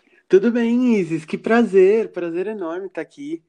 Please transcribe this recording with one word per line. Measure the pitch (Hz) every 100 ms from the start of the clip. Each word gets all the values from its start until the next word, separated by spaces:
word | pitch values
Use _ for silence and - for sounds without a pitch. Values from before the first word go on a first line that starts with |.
| _ _ -
Tudo | 185 233
bem, | 233 233 240 254
Isis. | 220 160 160 -
Que | 190
prazer, | 220 233 208 190 185 226 202
prazer | 180 170 165 196
enorme | 214 165 175 190
tá | 165
aqui. | 156 - 143 165